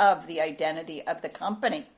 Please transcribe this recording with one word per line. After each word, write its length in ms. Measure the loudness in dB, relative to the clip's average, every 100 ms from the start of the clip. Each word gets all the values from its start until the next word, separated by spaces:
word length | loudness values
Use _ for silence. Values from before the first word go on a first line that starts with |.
of 260 | 6 6 0
the 140 | -2
identity 640 | -2 0 -2 -2 -8 -8 -6
of 160 | -6
the 60 | -6
company. 580 | -6 -6 -2 -2 -2 -8